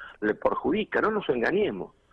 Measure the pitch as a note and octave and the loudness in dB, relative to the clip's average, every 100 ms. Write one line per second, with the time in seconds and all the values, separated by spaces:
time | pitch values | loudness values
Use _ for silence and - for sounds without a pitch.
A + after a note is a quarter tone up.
0 | - - G#2+ - - G2+ B2+ G3+ G3 A#2 | -18 -4 -2 0 0 0 0 0 0 0
1 | F#3 A3 E3+ B2 A2+ F#3 F3+ F#2+ - _ | 0 0 0 0 2 2 0 -2 -10 _
2 | _ | _